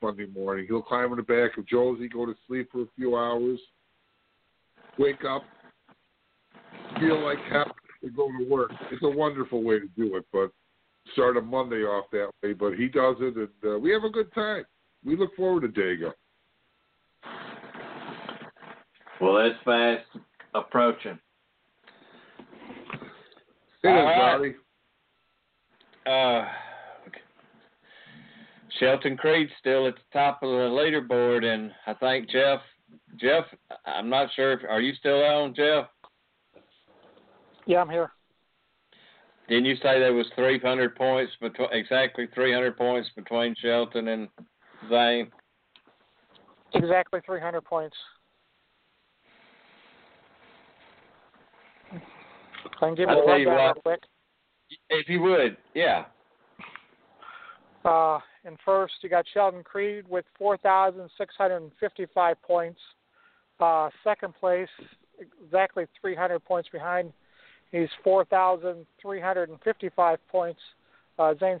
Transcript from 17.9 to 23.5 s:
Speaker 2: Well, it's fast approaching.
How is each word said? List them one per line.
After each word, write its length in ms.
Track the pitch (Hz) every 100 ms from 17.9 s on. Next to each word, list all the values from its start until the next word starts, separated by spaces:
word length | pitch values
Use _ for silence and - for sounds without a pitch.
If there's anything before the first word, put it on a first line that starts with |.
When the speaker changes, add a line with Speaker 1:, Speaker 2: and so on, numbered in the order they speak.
| - - - - - - - - - _ _ - -
Speaker 2:
Well, 180 | 95 101
it's 200 | 117 117
fast 420 | - 117 117 113 - - - - -
approaching. 640 | - - 123 120 117 104 87 _ _ _ _ _ _ _ - _ - - - - - - - - - - - - _ _